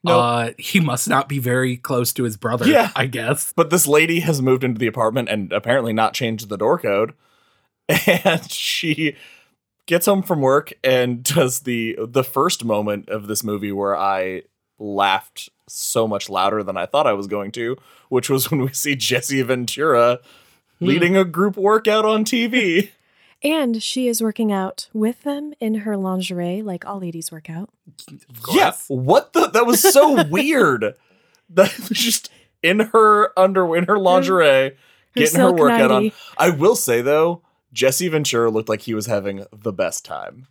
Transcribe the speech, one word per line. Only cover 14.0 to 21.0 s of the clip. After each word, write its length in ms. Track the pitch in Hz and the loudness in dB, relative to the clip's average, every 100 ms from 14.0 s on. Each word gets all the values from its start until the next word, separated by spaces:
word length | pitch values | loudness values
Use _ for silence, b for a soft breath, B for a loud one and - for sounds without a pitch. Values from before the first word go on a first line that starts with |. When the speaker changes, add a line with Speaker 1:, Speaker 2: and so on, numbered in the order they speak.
| 98 95 92 92 - _ _ _ | 0 0 -4 -6 -14 _ _ _
Speaker 1:
laughed 720 | 107 98 98 95 - - - _ _ | -6 0 2 2 -4 -18 -20 _ _
so 380 | - - 117 113 | -10 -4 0 0
much 200 | 101 - | -2 -4
louder 320 | 95 98 107 | -2 0 -2
than 120 | 98 95 | -4 -6
I 100 | 90 | -2
thought 180 | 143 143 | 0 2
I 60 | |
was 140 | 101 98 | 0 -4
going 240 | 101 101 | -6 -8
to, 240 | 117 117 135 b b b | -8 -8 -8 b b b
which 200 | 127 123 | -2 0
was 220 | 135 - | -2 0
when 100 | 151 | -2
we 100 | 131 | -2
see 220 | - 147 135 | -4 -4 -4
Jesse 460 | - 123 - 139 | -2 -2 -2 -4
Ventura 760 | 123 127 123 - 156 123 120 123 b b b b _ _ | -2 -2 -4 -4 2 4 4 2 b b b b _ _
Speaker 2:
Hmm. 60 | 175 | 0
Speaker 1:
leading 300 | 151 | 2